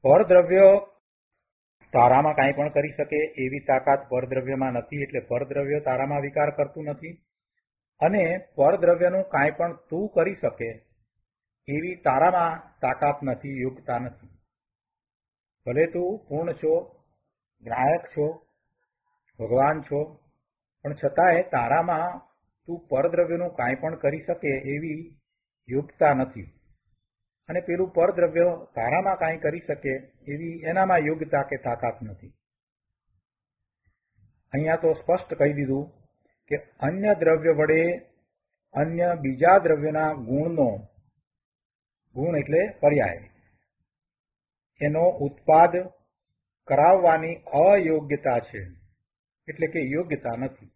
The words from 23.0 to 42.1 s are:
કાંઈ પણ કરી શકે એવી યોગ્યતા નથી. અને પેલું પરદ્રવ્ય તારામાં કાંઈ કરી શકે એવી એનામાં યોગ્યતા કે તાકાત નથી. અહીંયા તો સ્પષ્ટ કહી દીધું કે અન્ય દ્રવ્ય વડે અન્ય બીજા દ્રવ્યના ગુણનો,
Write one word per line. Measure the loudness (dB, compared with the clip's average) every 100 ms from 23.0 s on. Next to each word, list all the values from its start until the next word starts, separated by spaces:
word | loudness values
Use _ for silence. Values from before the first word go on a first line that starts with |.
| 0 0 -2 -2 -6
કાંઈ | -4 -4 -4
પણ | -6 -4
કરી | -4 -4
શકે | -8 -6 -4 -4 -6
એવી | -8 -8 -10 -12 _ _ _ _ _ -6
યોગ્યતા | -6 -6 _ 2
નથી. | 2 -2 -8 -18 _ _ _ _ _ _ _ _ _ -8
અને | -8
પેલું | -4 -4 -2
પરદ્રવ્ય | 2 2 2 0 2 2 0 -10
તારામાં | -6 -2 0 0 -2
કાંઈ | -2 -2
કરી | -4 -4 -8
શકે | -6 -6 -6 -10 _ -12
એવી | -10 -10 -10
એનામાં | -4 0 2 2
યોગ્યતા | 2 -4 -2 -2 -2
કે | -6
તાકાત | -6 -4 -4 -6
નથી. | -14 -16 -20 _ _ _ _ _ _ _ _ _ _ _ _ _ _ _ _ _ _ _ _ _ _
અહીંયા | -4 -2 0
તો | 0
સ્પષ્ટ | -2 -2 -2 -4
કહી | 0 0
દીધું | 0 -2 -4 -6 _ _ _ _ _ _
કે | -8 -8 _
અન્ય | -6 -2 0
દ્રવ્ય | 4 4 4 2
વડે | 2 2 2 2 -2 -10 _ _ _ _ _ _
અન્ય | -4 -4 0 -2
બીજા | 0 -4 2 6 6
દ્રવ્યના | 4 0 0 -2 -2 -4
ગુણનો, | -4 -4 -2 0 0 -2 -14 _ _ _ _ _ _ _ _ _ _ _ _